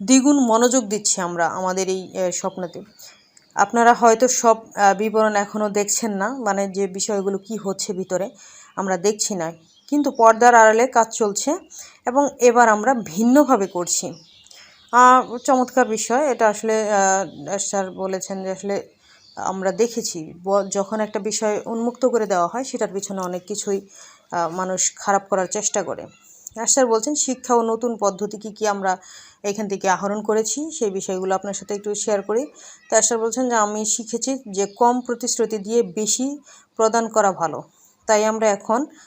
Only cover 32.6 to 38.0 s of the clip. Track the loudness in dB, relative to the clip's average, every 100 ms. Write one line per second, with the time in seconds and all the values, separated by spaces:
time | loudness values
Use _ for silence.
32.6 | -20 -18 -2 0 2 0 -2 -2 0 2
33.6 | 0 -2 -4 -4 -6 -6 -4 -6 -6 -4
34.6 | -4 2 2 2 -2 -6 -4 -2 -2 -4
35.6 | -2 0 0 -2 -4 -2 -4 -6 -16 -20
36.6 | _ 0 2 2 0 2 2 0 -4 -6
37.6 | -12 _ _ _